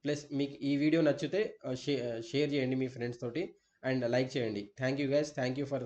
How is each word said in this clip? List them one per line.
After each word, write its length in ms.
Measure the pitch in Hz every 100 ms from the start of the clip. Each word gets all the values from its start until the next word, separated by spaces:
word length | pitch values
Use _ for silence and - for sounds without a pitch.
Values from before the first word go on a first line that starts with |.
ప్లస్ 200 | 143 147 - 139
మీకు 140 | 143 - 139
ఈ 40 | 143
వీడియో 180 | 151 165 151
నచ్చితే, 320 | 143 - 185 220 - 135
uh, 80 | 127
షే-, 200 | - 135 120
uh, 100 | 113 113
షేర్ 220 | 135 147
చేయండి 240 | 143 127 131
మీ 80 | 131 120
ఫ్రెండ్స్ 240 | 120 120
తోటి. 180 | 120 135 190 - _ _
and 180 | 131 131 120
like 160 | 123 127
చేయండి. 280 | 143 113 104 101 -
Thank 220 | 131 139
you 100 | 139
guys, 180 | 143 151
thank 260 | - 127 131
you 80 | 135
for 140 | 135